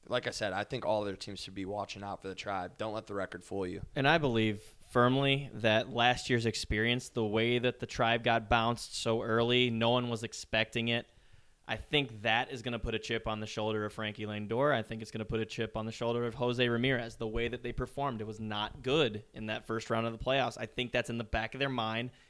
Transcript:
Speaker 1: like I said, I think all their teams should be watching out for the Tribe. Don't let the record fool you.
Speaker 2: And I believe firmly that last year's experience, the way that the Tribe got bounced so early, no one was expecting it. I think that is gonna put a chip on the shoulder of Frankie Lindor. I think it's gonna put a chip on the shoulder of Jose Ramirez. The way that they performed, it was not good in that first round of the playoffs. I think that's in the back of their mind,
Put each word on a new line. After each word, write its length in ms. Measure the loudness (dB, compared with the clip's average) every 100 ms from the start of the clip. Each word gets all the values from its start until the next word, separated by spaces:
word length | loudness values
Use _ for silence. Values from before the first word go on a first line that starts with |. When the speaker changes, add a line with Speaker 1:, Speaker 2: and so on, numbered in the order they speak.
| -4
Speaker 1:
like 200 | -2 -2
I 60 |
said, 200 | -2 -2
I 120 | -2
think 200 | -2 -2
all 180 | 0 0
their 140 | 0 -4
teams 240 | -8 -10
should 140 | -10
be 100 | -8
watching 380 | -6 -4 -6 -8
out 180 | -10 -8
for 80 | -8
the 60 |
Tribe. 420 | -8 -6 -4 -6 -6
Don't 160 | -6
let 140 | -6 -6
the 80 |
record 280 | -6 -6 -8
fool 240 | -8 -4 -4
you. 140 | -6 -6 0
Speaker 2:
And 100 | 2
I 120 | 4
believe 420 | 4 4 2 0 -8 -20 0
firmly 580 | 4 6 6 2 0 -2
that 340 | 0 4 4 2
last 400 | 2 4 4 2
year's 160 | 2
experience, 640 | 2 0 0 2 2 0 -2
the 160 | -2
way 340 | 2 2 4 4
that 220 | 2 -2
the 60 | -4
Tribe 360 | 0 2 4
got 280 | 4 2 4
bounced 440 | 4 4 0 -4 -4
so 220 | 0 0
early, 480 | 4 4 6 6 4
no 180 | 4 4
one 220 | 4 2
was 120 | -2
expecting 680 | -6 -8 -2 0 0 0 0
it. 180 | 0 -4 _ -20 -20 -20 _ -8
I 100 | -6
think 460 | -2 0 0 -2
that 280 | 2 2 0
is 120 | -6
gonna 180 | -6 -4
put 160 | -2 -2
a 20 |
chip 300 | -2 -2 -2
on 100 | -4
the 80 | -4
shoulder 380 | -2 0 0
of 80 | -2
Frankie 340 | -4 -6 -4 -4
Lindor. 480 | -4 -2 2 2
I 80 | 2
think 200 | 0 -8
it's 100 | -8
gonna 120 | -6
put 140 | -2 -2
a 80 | -2
chip 300 | -4 -4 -4
on 100 | -6
the 60 |
shoulder 340 | -2 0 0 -2
of 80 |
Jose 340 | 0 0 2 2
Ramirez. 460 | 4 2 2 -2
The 140 | -6 -2
way 180 | 0 -2
that 160 | -2
they 80 | -6
performed, 500 | -4 -4 -4 -4 -4
it 60 | -6
was 140 | -6
not 420 | -4 -4 -4 -4
good 400 | 0 2 2 -2 -10
in 140 | -10 -6
that 220 | -6 -4
first 200 | -4 0
round 160 | 0
of 80 | 0
the 100 | -2
playoffs. 340 | 0 2 0 -2
I 80 | -6
think 240 | -4 -2
that's 200 | -2 -2
in 60 | -4
the 80 |
back 300 | -2 -2 -2
of 60 | -2
their 80 | -2
mind, 420 | 0 -2 -2 -4 -8